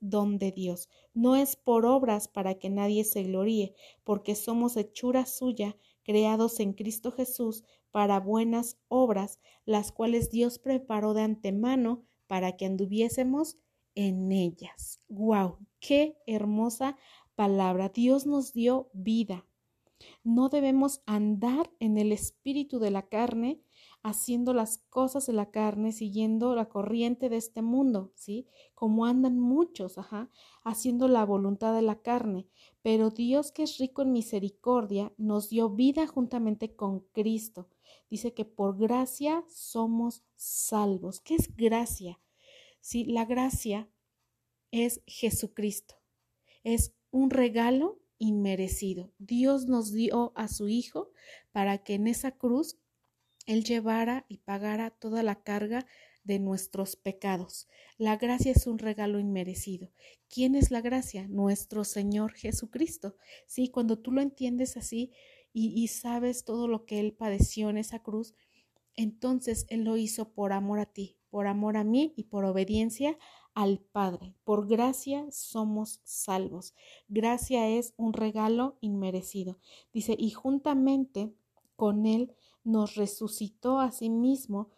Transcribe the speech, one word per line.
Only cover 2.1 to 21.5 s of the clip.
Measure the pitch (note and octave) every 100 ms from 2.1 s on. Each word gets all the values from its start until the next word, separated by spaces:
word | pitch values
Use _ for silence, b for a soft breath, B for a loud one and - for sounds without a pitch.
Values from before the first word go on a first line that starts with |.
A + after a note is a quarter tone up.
| G#3 -
para | - F#3 F#3+
que | F#3+
nadie | G3+ G3+ G#3
se | G#3+ G#3
gloríe, | F#3 F#3+ G3+ A3 G3 B B B
porque | - G#3 G#3
somos | G3+ - A#3 A#3+ A3+
hechura | G#3 - B3 B3+ B3+
suya, | - B3+ G#3+ G#3 G#3 b b
creados | - G#3+ G#3+ A3 A3+ A3+
en | G3+
Cristo | G3 G#3+ G#3+ B3
Jesús | B3 B3+ - A#3 A3 - b b
para | G#3 G#3 G3
buenas | F#3+ A3 A3+ A3+ A#3 - -
obras, | B3+ B3+ G3 G3+ - b b
las | - G#3 G3+
cuales | - A3+ A#3 A3+
Dios | A3+ A#3+ A#3+
preparó | C4 C4 C4 G#3+ G#3+
de | G#3+
antemano | A3 G#3+ G3 G3 A#3+ C4 A#3 B3 B B -
para | F#3+ F#3 F#3
que | F#3+
anduviésemos | F#3+ G3 G#3 A#3 B3 B3+ C#4 D#4 - _ _ _
en | - G3 F#3 F#3+
ellas". | F#3+ F3 F3 F3+ - - - -
¡Guau! | G3+ A3 G#3 F#3 - G3+ -
¡Qué | - C#4+ D4+ D4+ -
hermosa | G#3+ G#3 G#3+ A#3 A#3 C4+ C#4 B B B -
palabra! | G3+ G3 F#3 F3+ F#3+
Dios | A#3 A#3+ C4+ C#4+
nos | C#4+ B3+
dio | A3+ A#3 C4 C4
vida. | F#3+ F#3 A3+ G3+ F3+ - _ _ _ _ B B B
No | A3+ A#3 C4
debemos | D4 C#4 C4+ C#4 - -
andar | G#3 G#3 G#3 A#3